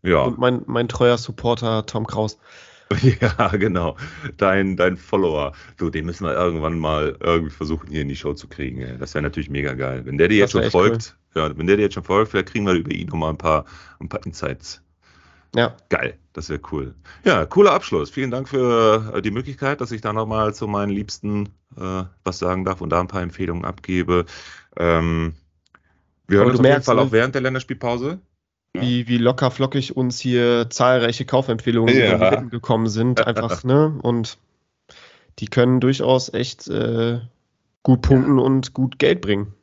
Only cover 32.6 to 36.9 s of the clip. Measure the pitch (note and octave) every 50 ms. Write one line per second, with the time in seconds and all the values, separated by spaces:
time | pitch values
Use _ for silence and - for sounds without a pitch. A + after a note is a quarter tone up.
32.6 | - - A#2+ A2 A2+ A2+ G#2 A2 A#2 B2+ B2 A#2 A2 - A2+ A2 A#2 A2+ F2+ E2+
33.6 | - B2+ C3 C#3+ D#3 D#3 D#3 C3 - A#2+ A#2+ A#2 A2+ - - _ _ _ _ _
34.6 | _ _ _ _ _ _ - - - - _ _ _ _ _ - A2 G#2+ - B2+
35.6 | B2 B2+ B2+ B2+ B2 B2+ C#3 C3+ - B2 C3 B2+ C3 - - A2 B2+ B2+ - _
36.6 | - - F#2+ G#2+ A#2 A2+